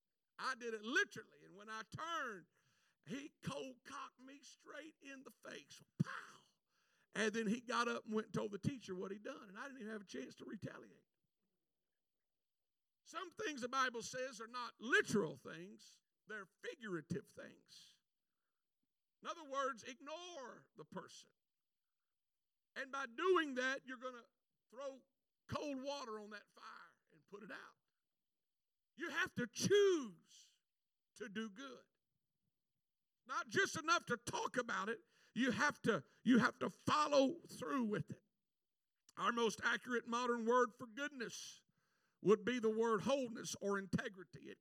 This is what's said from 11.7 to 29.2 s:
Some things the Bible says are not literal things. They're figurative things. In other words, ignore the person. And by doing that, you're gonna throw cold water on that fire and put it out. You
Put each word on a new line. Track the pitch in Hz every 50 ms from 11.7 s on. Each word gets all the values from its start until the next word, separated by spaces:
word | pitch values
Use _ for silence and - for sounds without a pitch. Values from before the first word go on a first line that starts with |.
| _ _ _ _ _ _ _ _ _ _ _ _ _ _ _ _ _ _ _ _ _ _ _ _ _ _ _
Some | - 311 330 381 339 311 - 427
things | 320 294 240
the | 240 240
Bible | 269 269 262 254 240 233
says | 202 - - 254 254 277 226 202
are | 226 233
not | 247 247 240 226 - -
literal | 214 247 339 427 - - - 196 160 151 147 123 -
things. | - 160 160 180 202 220 214 - - - _ _ _ _ _ _
They're | - 214 208 190 - _ _ -
figurative | - - 262 226 208 175 160 151 - 175 - - - -
things. | - - - - - _ - - - - - _ _ _ _ _ _ _ _ _ _ _ _ _ _ _ _ _ _ _ _ _ _ _ _ _ _
In | - 269
other | - 349 311 269
words, | 269 277 269 262 254 202 233
ignore | 240 262 - 277 285 311 339 359 359 349 285 254 214 - 151 139 _ _ -
the | 156
person. | - - 175 127 - - - - _ _ _ _ _ _ _ _ _ _ _ _ _ _ _ _ _ _ _ _ _ _ _ _ _ _ _ _ _ - 240
And | 269 262
by | 254 277 269 240 226
doing | 277 339 381 370 339 320 285 254
that, | 247 254 262 269 277 262
you're | 254 262 226
gonna | 262 254 247 233 226 - _ _ _ _ _ _ _ _
throw | 214 247 285 269 269 247 - _ _ _ _ _ _ _ _ - 214
cold | - 311 294 277 262 262
water | 277 285 285 262 220 214
on | 214 208 208
that | 208 202 202 _ _
fire | - - 226 226 - 175 165 135 _ _ _
and | 170 156 139 _
put | 190 202 214
it | 175
out. | - - 196 - - _ _ _ _ _ _ _ _ _ _ _ _ _ _ _ _ _ _ _ _ _ _ _ _
You | - 330 330 262 466